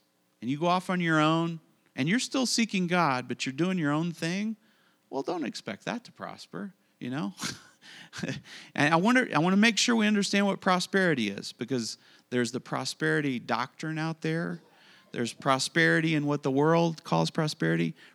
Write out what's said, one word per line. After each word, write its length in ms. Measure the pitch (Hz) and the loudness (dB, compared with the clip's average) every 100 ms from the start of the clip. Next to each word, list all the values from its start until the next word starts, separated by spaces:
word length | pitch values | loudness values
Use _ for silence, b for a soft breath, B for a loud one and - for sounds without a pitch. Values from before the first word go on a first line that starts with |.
| _ _ _ _ | _ _ _ _
And 100 | 113 | -6
you 80 | 143 | -2
go 80 | 175 | 0
off 220 | 180 180 | 0 0
on 100 | 180 | -2
your 220 | 170 160 | 2 4
own, 400 | 151 160 170 165 - _ _ - | 4 4 0 -4 -12 _ _ -4
and 140 | 135 | 0
you're 100 | 226 | 0
still 260 | - 277 247 | 0 0 0
seeking 420 | - 220 196 175 | 0 0 0 0
God, 420 | 180 165 127 127 | 2 2 0 -4
but 160 | 127 - | -6 -6
you're 80 | |
doing 240 | 135 175 185 | -2 -2 0
your 160 | 147 | 0
own 180 | 147 175 | 0 -2
thing, 460 | 160 165 185 214 220 b b b b _ | -4 -6 -4 -4 -8 b b b b _
well, 140 | - | -6
don't 220 | - 359 117 | -4 -4 -4
expect 400 | - - - - | -8 -10 -8 -6
that 180 | 226 | -8
to 80 | - | -10
prosper, 640 | - 92 98 - - 202 - _ _ | -14 -14 -12 -14 -10 -10 -12 _ _
you 100 | 127 | -8
know? 240 | 131 196 185 | -6 -6 -8
<laughs> 40 | B B B B B B B - - - B B B | B B B B B B B -10 -8 -8 B B B
And 200 | - 147 | 0 2
I 40 | 165 | 4
wonder, 320 | 196 247 247 147 | 4 4 2 2
I 40 | |
wanna 180 | 165 190 | 4 6
make 200 | 226 202 | 4 4
sure 180 | - 233 | 2 2
we 120 | 214 | 4
understand 380 | 208 196 202 202 | 2 2 2 2
what 140 | 190 | 0
prosperity 680 | - 180 - 196 185 143 104 | 2 2 2 2 4 2 0
is, 220 | 98 - | -2 -10
because 460 | - 120 131 110 - b b _ | -10 -4 -2 -2 -8 b b _
there's 220 | 123 117 | -2 -2
the 80 | 120 | -4
prosperity 800 | - 131 127 - 156 156 147 127 | -6 -6 -6 -4 0 0 0 -4
doctrine 600 | 113 117 127 - 156 156 | 0 0 -2 -6 -6 -4
out 220 | 160 160 | -4 -4
there. 400 | 160 160 175 170 - b b b b | -4 -2 -4 -8 -14 b b b b
There's 220 | - 120 | -6 -6
prosperity 840 | - 143 131 - 170 165 165 160 156 | -2 0 0 0 2 4 4 2 0
in 100 | 147 | 0
what 160 | 147 | -2
the 80 | 143 | 0
world 540 | 135 151 165 170 160 | 2 4 4 2 -2
calls 260 | - 165 165 | -2 0 0
prosperity. 640 | - 156 - 165 165 170 156 B | 0 -4 -2 -2 0 -2 -6 B